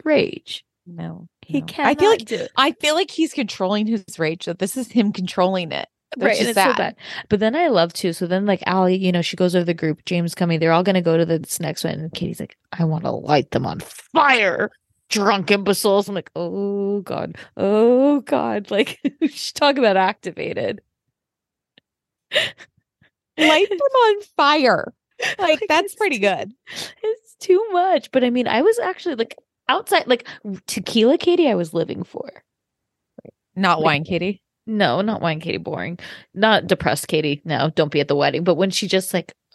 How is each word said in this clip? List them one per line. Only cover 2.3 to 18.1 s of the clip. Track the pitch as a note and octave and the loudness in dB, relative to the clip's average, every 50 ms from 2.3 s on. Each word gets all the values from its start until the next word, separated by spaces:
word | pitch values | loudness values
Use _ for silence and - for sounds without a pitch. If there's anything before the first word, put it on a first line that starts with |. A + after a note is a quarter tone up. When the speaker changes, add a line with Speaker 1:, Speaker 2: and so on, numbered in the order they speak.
| A#3 | -6
Speaker 1:
it. | F3 E3+ - - | -6 -6 -4 0
Speaker 2:
I | - C4+ D#4 | 0 0 0
feel | - - - D4+ D4+ | 0 0 0 0 2
like | E4+ F#4+ D4 | 2 0 -2
he's | - - D#4+ D4+ - | -2 -2 -2 -2 -2
controlling | D4 B3 - - - F#3+ F#3 G#3 G#3 G#3+ | -4 -6 -4 -4 -4 -2 0 0 0 0
his | G#3+ A3+ G3+ F#3+ - - | 0 -2 -4 -4 -8 -6
rage. | - D#3+ D#3 E3 F3 - | -4 -2 -2 -2 -4 -6
That | F3 E3+ - | -8 -6 -4
this | F#3+ G3+ - | -6 -4 -4
is | C4 B3 - | -6 -8 0
him | - A#3+ G#3 G#3 | 0 2 2 2
controlling | - - F3+ F3 - - F3+ F#3 F#3+ F#3 F3 D#3 C#2 | 0 -2 -6 -4 0 0 2 2 2 -2 -4 -4 -6
it. | C#2 - - _ _ _ _ - | -8 -8 -10 _ _ _ _ -6
Which | B3+ - | -2 0
Speaker 1:
Right, | A#3+ G#3+ | 2 2
Speaker 2:
is | - | 2
Speaker 1:
and | A3 A#3+ | 0 0
it's | A3 | 2
so | G3+ F#3+ - | 2 2 2
Speaker 2:
sad. | - | 2
Speaker 1:
bad. | - F#3 - - - - - - - - - | 0 -2 -4 -6 -10 -16 -16 -14 -14 -4 -2
But | G#3+ G3 | 0 0
then | G#3+ A3 A#3+ | 2 0 2
I | D#4+ F4 | 2 2
love | D#4+ A#3 F3 E3+ E3+ - | 2 4 4 2 2 0
too. | - - F3+ E3 | -2 -4 -4 -2
So | - F3+ | -4 -4
then, | E3+ F3+ F#3+ G3+ | -2 -2 0 2
like, | G#3 F#3+ - - | 0 0 0 0
Allie, | - F3+ F#3+ F#3 F3+ F#3 | 0 2 4 4 4 2
you | F#3+ F#3+ F3+ | 2 2 0
know, | F3 F3 | 0 0
she | E3+ - - | 0 -2 -2
goes | - F#3 F3+ F3 | 0 0 2 2
over | F3+ F3 | 2 0
the | F3 E3+ | 0 -2
group, | E3 E3 D#3 D3 - _ | -2 -2 -2 -4 -4 _
James | - F3+ F3 E3+ E3+ - | -4 -2 -2 -2 -4 -2
coming, | - F3+ E3+ E3 D#3 | -2 0 0 0 2
they're | E3 E3 | 2 4
all | E3 E3+ F3+ | 4 4 4
gonna | G3+ F#3+ F#3 | 4 2 2
go | E3+ E3+ E3 | 2 2 2
to | E3 E3+ | 2 2
the, | E3 E3 D#3+ | 2 0 -2
this | D#3+ - - - | -2 -6 -6 -6
next | E3+ D3+ D#3 - - | -6 -6 -4 -4 -6
one. | D#3+ - D3 | -6 -6 -6
And | D#3 D#3+ - | -8 -10 -8
Katie's | - E3+ E3 E3 - | -8 -8 -8 -8 -10
like, | - - _ _ _ _ | -12 -14 _ _ _ _
"I | - - E3 | -4 -2 -2
wanna | D#3+ D#3 E3 F3+ B2 | 0 0 -2 -4 -4
light | A#2 - - - D3+ C#3+ - - | -6 -4 0 2 2 2 2 0
them | - - C3 | -2 -2 -2
on | F#2 D#2+ - | -4 -6 -8
fire, | - - - - - _ - E4 D4 C#4+ B3+ A#3 G#3 F#3 D#3 - G#3 G#3 - _ _ _ _ _ _ _ | -12 -14 -18 -20 -16 _ 0 2 4 4 4 2 2 0 0 -2 -4 -4 -6 _ _ _ _ _ _ _
drunk | - G#3+ G3+ F#3+ F#3+ G3 E3+ - | -2 0 2 2 2 2 2 0
imbeciles." | G3+ G3+ F#3+ G3+ G3 - - G#3 G3 G3+ G3 | 0 2 2 0 0 0 2 2 2 2 2
I'm | G#3 G3+ | 0 -6
like, | F3+ - - - | -8 -10 -8 -8
"Oh | D#3+ F3 E3+ F#3 G3 G3+ G3+ G3+ G3+ G3 G3 G3+ G3+ | -8 -6 -6 -6 -6 -4 -4 -4 -4 -2 -2 -4 -4
God, | F#3 - - - - E3 E3 - - - _ | -6 -6 -6 -6 -6 -8 -10 -14 -20 -16 _
oh | - - G3 G#3 G#3+ A3+ A#3 B3 B3+ C4+ C#4+ | -2 0 2 4 4 4 6 6 6 4 4